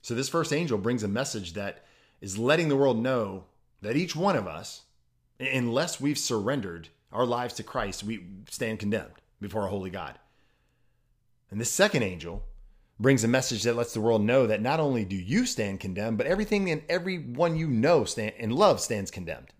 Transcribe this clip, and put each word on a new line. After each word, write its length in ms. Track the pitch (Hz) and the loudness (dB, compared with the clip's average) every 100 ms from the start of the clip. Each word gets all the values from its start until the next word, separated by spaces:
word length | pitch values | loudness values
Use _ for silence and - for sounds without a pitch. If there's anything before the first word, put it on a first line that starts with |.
So 140 | - | -4
this 140 | 120 135 | -4 -2
first 240 | 165 160 | -2 0
angel 260 | 147 170 110 | 0 0 0
brings 260 | 101 123 | 0 0
a 40 | 107 | 0
message 440 | 104 131 113 90 | -2 -2 -6 -8
that 320 | 85 98 - _ _ _ _ | -8 -8 -10 _ _ _ _
is 160 | 98 98 | -10 -2
letting 320 | 117 160 165 | 2 4 4
the 80 | 139 | 4
world 240 | 139 113 | 4 4
know 440 | 123 131 104 95 - _ _ _ | 2 0 -2 -6 -14 _ _ _
that 140 | 104 127 | -2 0
each 200 | 175 147 | 0 0
one 200 | 190 165 | 2 2
of 120 | 95 | -2
us, 340 | 78 98 - _ _ _ _ _ _ | -8 -12 -16 _ _ _ _ _ _
unless 640 | 131 131 120 120 170 - | -2 0 0 0 -2 -2
we've 180 | 139 147 | -2 -2
surrendered 720 | - 117 101 139 98 85 80 _ _ | 0 0 0 -2 -4 -10 -14 _ _
our 120 | 107 | -2
lives 300 | 123 120 123 | 0 0 -4
to 80 | - | -8
Christ, 400 | 110 131 104 95 | -8 -6 -4 -6
we 240 | 101 110 87 95 107 | -8 -8 -10 -18 -14
stand 320 | - 117 110 | -6 -4 -2
condemned 340 | 107 104 69 - _ _ | -2 -2 -4 -18 _ _
before 260 | 101 107 98 | -6 -4 -2
a 40 | |
holy 200 | 98 95 | -2 -6
God. 280 | 92 76 - _ _ _ _ _ _ _ _ _ _ _ _ _ | -8 -10 -14 _ _ _ _ _ _ _ _ _ _ _ _ _
And 100 | 98 | -4
the 40 | |
second 380 | 120 - 202 185 | -4 2 4 4
angel 420 | 107 90 82 92 - - - _ _ _ | 0 -4 -10 -8 -10 -14 -20 _ _ _
brings 260 | 113 139 | 6 6
a 40 | 113 | 6
message 360 | 127 127 113 | 4 2 -2
that 120 | 107 117 | 0 0
lets 180 | 120 | -2
the 60 | 113 | 0
world 220 | 110 113 | 4 4
know 240 | 104 131 120 | 6 4 4
that 160 | 107 | 2
not 180 | 113 156 | 2 2
only 240 | 151 123 | 2 2
do 120 | 98 95 | 0 -4
you 280 | 90 165 247 | 0 0 0
stand 340 | - 104 98 | -2 -4 -4
condemned, 380 | 98 95 110 110 | -4 -4 -2 0
but 80 | 135 | 0
everything 440 | 196 208 208 190 | 0 0 0 0
and 120 | 151 - | -2 -2
everyone 680 | 175 180 180 120 120 170 160 | -2 -2 -6 -6 0 0 2
you 120 | 160 | 0
know 360 | 120 131 170 | 2 6 6
stand, 300 | 101 - 107 - | 4 -2 -4 -4
and 140 | 113 | -2
love 280 | 123 202 123 | 4 6 6
stands 300 | - 107 95 | 0 -2 -4
condemned. 420 | - 85 69 64 _ | -8 -8 -10 -12 _